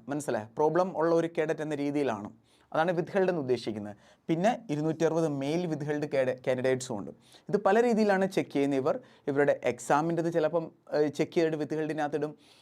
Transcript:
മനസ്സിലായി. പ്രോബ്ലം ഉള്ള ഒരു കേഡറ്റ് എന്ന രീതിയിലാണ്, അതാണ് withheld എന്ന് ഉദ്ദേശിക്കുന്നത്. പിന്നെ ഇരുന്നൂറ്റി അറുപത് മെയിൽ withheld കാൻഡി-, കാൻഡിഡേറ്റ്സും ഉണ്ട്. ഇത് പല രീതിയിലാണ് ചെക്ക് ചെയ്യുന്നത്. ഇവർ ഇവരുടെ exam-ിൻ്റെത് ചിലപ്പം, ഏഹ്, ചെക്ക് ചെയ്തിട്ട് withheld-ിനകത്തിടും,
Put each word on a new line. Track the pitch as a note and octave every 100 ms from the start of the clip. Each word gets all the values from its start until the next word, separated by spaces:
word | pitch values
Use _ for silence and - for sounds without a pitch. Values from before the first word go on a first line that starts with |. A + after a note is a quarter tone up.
| B2+
മനസ്സിലായി. | D3 C#3 A#2 A2 -
പ്രോബ്ലം | D#3 E3 F#3 D#3
ഉള്ള | E3 E3
ഒരു | E3 E3+
കേഡറ്റ് | D#3 D#3 D3+
എന്ന | C#3+
രീതിയിലാണ്, | C#3+ D3 C3 G#2+ G#2 - _ _ _
അതാണ് | D3+ E3+ E3+
withheld | - G3 F#3
എന്ന് | F3
ഉദ്ദേശിക്കുന്നത്. | B2+ A#2+ A#2 G#2+ G#2 G2+ - _ -
പിന്നെ | E3 G#3 B3+ -
ഇരുന്നൂറ്റി | D3 D#3 D#3+ E3
അറുപത് | D#3+ D#3+ C#3
മെയിൽ | C#3 E3+ F3
withheld | D3+ D3 D3 D3
കാൻഡി-, | C3+ B2+ B2+
കാൻഡിഡേറ്റ്സും | C3 B2+ C3 B2+ - G#2
ഉണ്ട്. | D2 - _ - -
ഇത് | G3+
പല | G3 A3 B3
രീതിയിലാണ് | A3 G#3 F#3+ F#3+ F#3
ചെക്ക് | - C#3+
ചെയ്യുന്നത്. | C#3 C3+
ഇവർ | C#3+ B3+ - - -
ഇവരുടെ | C#3 C#3+ - B2
exam-ിൻ്റെത് | A#2 - C#3+ E3 E3 E3 E3
ചിലപ്പം, | D#3 E3+ D#3+ - - D3+
ഏഹ്, | D3+ C#3+
ചെക്ക് | D#3+ F3
ചെയ്തിട്ട് | D#3+ D#3
withheld-ിനകത്തിടും, | D3 D#3 D#3 D3+ C#3+ D3+ D3+ D3 _ -